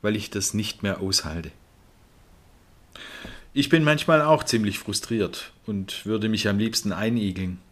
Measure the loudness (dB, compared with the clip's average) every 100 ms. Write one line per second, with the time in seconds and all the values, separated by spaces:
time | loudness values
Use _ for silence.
0 | 0 -2 -2 -4 -2 -2 -4 -4 -4 -2
1 | 0 0 -2 -6 -8 -14 _ _ -20 _
2 | _ _ -20 -20 -20 -20 _ -20 -20 -20
3 | -18 -16 -14 -16 -6 -2 4 6 6 4
4 | 4 4 6 4 4 2 2 -2 -4 -6
5 | -2 0 0 -2 -14 -14 -6 -6 -6 -8
6 | -2 0 0 0 0 2 0 -2 -2 -2
7 | 0 0 -2 -2 -4 -6 _